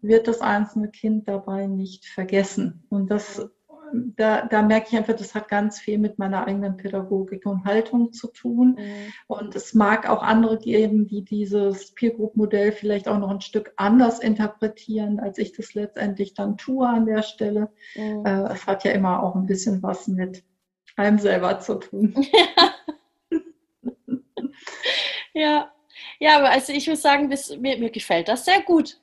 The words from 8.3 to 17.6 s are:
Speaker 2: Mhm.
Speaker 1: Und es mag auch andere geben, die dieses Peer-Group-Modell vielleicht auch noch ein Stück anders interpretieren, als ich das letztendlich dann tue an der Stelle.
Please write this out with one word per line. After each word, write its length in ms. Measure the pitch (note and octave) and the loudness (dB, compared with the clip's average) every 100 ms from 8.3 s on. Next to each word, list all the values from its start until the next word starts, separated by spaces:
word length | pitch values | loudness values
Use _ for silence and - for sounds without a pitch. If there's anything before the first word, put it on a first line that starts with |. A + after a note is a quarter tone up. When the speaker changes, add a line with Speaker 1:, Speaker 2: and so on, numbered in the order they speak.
| - B3 A#3+ B3+ B3+ | -10 -4 4 4 4
Speaker 2:
Mhm. 360 | G#3 G#3 G#3 - _ | -4 -12 -14 -18 _
Speaker 1:
Und 280 | G3+ G#3 G3+ | -10 -8 -10
es 180 | - | 0
mag 360 | A3+ G3+ A3 - | 4 4 2 2
auch 120 | - | 0
andere 340 | - A3+ A3+ A3 | 2 4 4 0
geben, 480 | A3+ A3 G#3+ G#3+ G#3 | 0 2 4 2 0
die 160 | G#3 | -4
dieses 680 | F#3+ G#3 G#3 G3+ G3+ G3 - - | -6 -6 -2 0 0 -2 -8 -2
Peer-Group-Modell 800 | A#3 A3+ G#3+ - G#3 G#3+ G#3 | -2 -2 -4 0 0 2 2
vielleicht 340 | G#3 G#3 G#3 G3 | 0 -2 -2 0
auch 100 | G#3 | -2
noch 120 | G3 | -2
ein 80 | G3 | -6
Stück 320 | - G#3+ G#3 - | -4 -6 -6 -2
anders 420 | G3 A#3+ A#3+ A#3 | 4 6 6 4
interpretieren, 1000 | A3+ G#3+ G#3+ - G#3+ - - G#3+ G#3 G#3 | -2 0 0 -2 -6 -6 -6 -4 -2 -2
als 160 | G3+ G3 | -4 -6
ich 160 | G3 | -8
das 200 | - G#3+ | -6 -10
letztendlich 600 | - G#3 - G3+ G3 G3 | -8 -8 -6 -6 -4 -6
dann 240 | - G3+ G3+ | -4 -6 -6
tue 280 | - C4 B3 | -4 0 0
an 200 | A3+ A3 | 2 2
der 180 | G#3+ | 0
Stelle. 460 | G#3+ - G#3 G#3+ | -4 -4 -2 -2